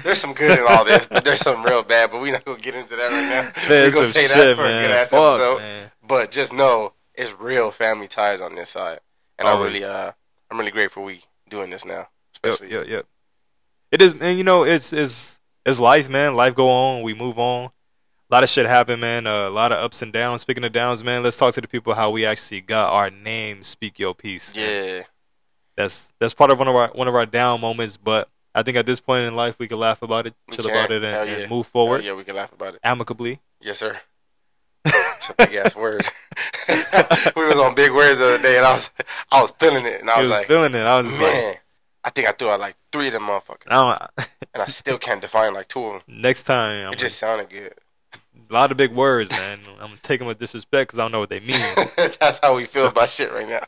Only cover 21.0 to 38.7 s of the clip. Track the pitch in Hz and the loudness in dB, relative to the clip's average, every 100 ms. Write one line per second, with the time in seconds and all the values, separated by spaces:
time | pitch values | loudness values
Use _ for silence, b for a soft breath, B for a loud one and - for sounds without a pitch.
21 | 120 123 120 - 127 123 113 123 117 110 | -4 -2 -2 2 2 0 -8 -8 -4 0
22 | 110 110 110 107 - 101 98 110 101 101 | 0 0 -2 -2 -6 -12 -4 0 2 2
23 | 101 98 107 113 107 101 92 - 107 - | 0 -4 -10 -8 -8 -8 -8 -6 -10 -6
24 | 98 90 104 90 - 107 107 101 95 92 | -6 -6 -10 -10 -10 -6 -6 -4 -6 -10
25 | 92 _ _ _ _ _ _ - 101 - | -14 _ _ _ _ _ _ -6 -6 -6
26 | - - 113 - 143 131 135 123 117 - | -12 -4 -2 4 4 4 4 2 2 -2
27 | 127 120 113 120 123 117 113 117 110 - | -2 0 0 0 0 0 -4 -6 -8 -6
28 | 110 107 - _ _ - 117 123 113 127 | -2 -2 -2 _ _ -4 -2 0 0 -4
29 | - 127 120 117 120 117 113 110 113 110 | -2 -2 -2 -4 -6 -6 -8 -2 -2 -2
30 | 113 113 113 _ - - 110 110 110 110 | -2 -4 -4 _ -18 -8 -2 -2 0 -2
31 | 107 107 104 104 104 120 117 120 117 123 | -4 -4 -6 -6 -6 -8 -4 0 2 0
32 | 101 95 95 98 98 92 95 90 117 123 | -4 -12 -10 -10 -12 -12 -16 -6 -4 -4
33 | 113 113 120 - _ _ 107 101 110 - | -6 -8 -10 -10 _ _ -12 -8 -8 -10
34 | - _ _ _ _ _ _ _ 156 - | -18 _ _ _ _ _ _ _ 0 2
35 | - - - - 233 104 - 104 113 107 | 0 -6 -4 4 4 4 -2 -2 -6 -4
36 | - - - - - - - 311 - 196 | -8 -12 -18 -12 -10 -8 -2 -2 2 2
37 | - 165 165 165 156 143 131 127 143 131 | 2 2 0 0 2 4 4 4 4 6
38 | 143 131 127 120 131 123 131 | 4 6 2 4 4 4 4